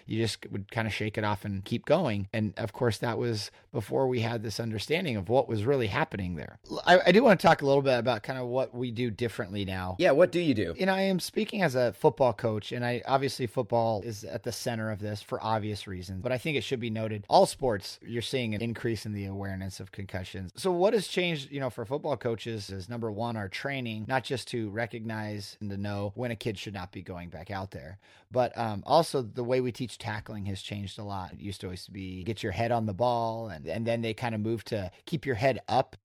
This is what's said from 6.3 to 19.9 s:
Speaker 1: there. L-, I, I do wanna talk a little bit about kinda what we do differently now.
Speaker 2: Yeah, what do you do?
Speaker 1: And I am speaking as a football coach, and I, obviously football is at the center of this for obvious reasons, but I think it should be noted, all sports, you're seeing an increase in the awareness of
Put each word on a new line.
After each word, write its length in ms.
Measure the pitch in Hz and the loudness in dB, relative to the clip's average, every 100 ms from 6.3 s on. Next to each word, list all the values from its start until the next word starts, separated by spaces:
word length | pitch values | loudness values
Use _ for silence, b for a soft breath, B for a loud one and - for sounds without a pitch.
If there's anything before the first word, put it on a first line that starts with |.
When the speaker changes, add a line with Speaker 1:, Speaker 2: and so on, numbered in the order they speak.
| 82 | -6
Speaker 1:
there. 240 | - - - | -8 -14 -10
L-, 140 | 151 - | 0 6
I, 140 | 180 180 | 8 10
I 40 | |
do 100 | 190 | 10
wanna 140 | 254 175 | 10 10
talk 240 | 185 156 | 8 6
a 40 | 139 | 6
little 160 | 139 | 6
bit 160 | 135 120 | 6 4
about 260 | 117 110 | 4 0
kinda 220 | - 131 123 | -2 -6 -2
what 300 | 127 123 120 | 0 0 -2
we 160 | 127 | -4
do 180 | 110 123 | -2 -2
differently 520 | 101 120 - 95 101 | 0 -2 -2 -4 -4
now. 340 | 95 92 92 92 | -2 -2 -4 2
Speaker 2:
Yeah, 120 | 170 | 6
what 200 | 143 180 | 8 6
do 80 | 175 | 6
you 160 | 165 113 | 2 2
do? 180 | 85 80 | 0 0
Speaker 1:
And 100 | 190 | 0
I 120 | 190 | 2
am 180 | 196 185 | 2 0
speaking 420 | - - 214 214 | 0 -2 -2 2
as 140 | 170 127 | 2 4
a 180 | 120 | 2
football 400 | - 156 - 127 | 4 4 6 2
coach, 380 | 110 117 107 - | 4 0 -2 -4
and 120 | 123 | -4
I, 200 | 120 123 - | -2 -2 0
obviously 400 | 135 135 - 123 | 2 2 -2 -4
football 560 | - 110 117 113 107 | -2 0 2 2 0
is 220 | 110 104 | -4 -10
at 200 | 107 113 | -8 -8
the 80 | 120 | -6
center 380 | - 127 113 110 | -6 -4 -2 -4
of 100 | 107 | -4
this 220 | 104 104 | -6 -6
for 220 | - 123 | -6 -4
obvious 420 | 110 110 104 104 - | 0 0 -2 -6 -6
reasons, 340 | 90 92 92 | -8 -8 -6
but 80 | 117 | -2
I 60 | 127 | -2
think 200 | 160 139 | 0 -2
it 60 | |
should 160 | - 127 | 0 -2
be 100 | 117 | -2
noted, 360 | 110 110 107 101 | -2 -4 -4 4
all 160 | 170 190 | 6 6
sports, 540 | - 131 101 - - | 4 0 0 -4 -14
you're 200 | - 117 | -8 -6
seeing 340 | 110 135 113 104 | -2 -2 0 -2
an 60 | |
increase 440 | 117 110 120 110 110 | -2 -2 -2 -2 -4
in 80 | |
the 120 | 104 98 | -6 -6
awareness 540 | 98 98 95 95 - | -6 -6 -6 -8 -10
of 120 | 98 | -14